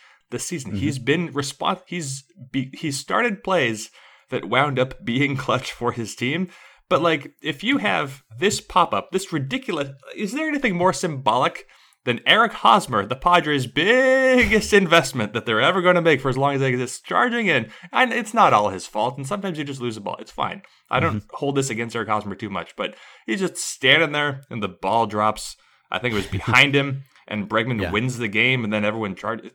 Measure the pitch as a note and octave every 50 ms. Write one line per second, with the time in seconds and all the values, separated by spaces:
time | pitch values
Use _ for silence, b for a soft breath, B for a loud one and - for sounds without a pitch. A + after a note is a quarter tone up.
0 | b b b b b _ A#2+ A#2+ - - F3+ D#3 B2+ F#2+ G#2 G2 F#2+ - C#3 C3
1 | A2+ B2+ D3 E3+ F3 D3+ A#2+ C#3+ C#3 C#3 - - - E3 F#3 F#3 - - F3 F3
2 | D#3 C3+ C3+ C3+ - _ _ - C3 - - C#3 B2+ C3+ - - - D#3 C3+ -
3 | - - F3+ G#3 A#3 A#3+ G3+ - - F#3 F#3+ F3 C3+ A#2 A2 G#2 G#2+ - B B
4 | B B B B B _ C3 A2+ - F#2 A#2 B2 C#3+ D3 C3+ B2 B2+ C3 - -
5 | - A2+ A#2 B2+ C#3+ C#3 C#3 C3+ - - A#2+ B2+ - - - - A#2+ A#2+ A2+ A#2+
6 | A2+ G2 - - A#2+ B2 D3 F3 F#3+ F3 B B B B B B B - F3+ D#3+
7 | E3 E3+ D#3+ D3 C3+ - - _ - D3 D3 C3+ - A#3 C#4+ - G3 G3+ F#3+ E3+
8 | D3+ C3+ C3+ - _ _ A2+ A#2+ E3 G#3 G#3 - - - - F#3+ E3+ - - G3
9 | - - - F#3+ F#3 - E3+ D#3 C3+ C3+ B3 C4 - - F3+ D3+ C#3+ C3+ - -
10 | _ - - - G#3+ F#3+ A3 D4+ D#4+ D#4 D4+ C#4+ C#4+ A#3+ F3+ F3 F3 F#3 E3+ -
11 | - F3 D3+ C3 C3+ A2 A2+ B2 C#3+ E3+ - - b b b b b b b b
12 | - B2+ A#2+ A#2 - C3 E3 G#3 A#3 G#3+ - - - - A3+ G3+ - - B2 G#2
13 | G2 - D#3 C#3 - F3+ F3 F3 D3+ D3+ D3 C#3 B2 A2 - C#3+ D#3+ G3+ A#3+ B3+
14 | C4+ C4 C4 C4 C4 C4 B3+ B3+ A#3+ G3+ G#3+ G#3+ G#3 - G#3+ B3 D4 C4+ E3 E3+
15 | C#3+ C3 - B2+ G#2+ G2+ - A2+ - A#2+ A2 G#2+ B2 D#3+ F#3 F#3+ F3 F3+ F3+ F3
16 | E3 E3 D#3 B2+ - D3 C#3 C3 C#3 C#3+ C#3 C3+ C3+ C3+ B2 B2 B2+ A#2+ - -
17 | - - F3+ F#3 A3+ B3 A#3 A#3+ A3+ F#3+ D#3 B2+ A2+ B B B B F3+ - A#3
18 | B3+ A#3+ A3+ A3+ A3+ G#3+ - A#3 G3+ D#3 B2 G#2+ G#2 G2+ F#2 F2+ - - - G#2+
19 | G#2+ B2+ C3 C#3 C3+ C3+ G3+ G3+ G3 G3 E3 D3+ D3+ C#3+ C#3 C3 A#2+ A#2+ A2 G#2+
20 | G2+ F#2 F2 - - - - - - G#2 - - b b b b b - A#2 C3
21 | D#3+ E3 G#2 G#2 - - - - D3 C#3 C#3 C#3 C3+ C3 A#2 A2 A#2 A2+ - A#2
22 | A2 G#2 G#2+ G#2+ G2+ G2+ F#2+ - A2 G#2 G2+ F2+ E2+ - - - G2+ F2+ B B
23 | B B B B B - - F#3+ F#3+ F3 - - - - - - - C3 C3+ D#3
24 | E3 D3+ D3 D3 D3 D3 C3+ C3+ - - A#2 A2+ G2+ F#2+ F2 - - F#2+ G#2 A#2+
25 | A2+ G#2+ G#2 G#2+ G#2 G#2+ G#2+ - - - - b b b b b b b - -
26 | A#2+ B2 A2 G#2 F#2 - - G2 - - A#2 B2+ C#3 C#3+ C3+ C#3 C#3 C#3 C3+ C#3
27 | b b b b b - G#2 G#2+ G2 G#2 G#2+ A2 A2+ C3 B2 G#2+ G2 E2+ F#2 G#2
28 | A#2+ C3 A#2 A2+ A#2+ A2 G2 G#2+ A#2 B2+ C3 B2+ A2+ G#2 G#2+ G#2+ G#2 G#2 G#2+ A2+
29 | A2 G2+ F#2 - - G#2 A#2 A2 - -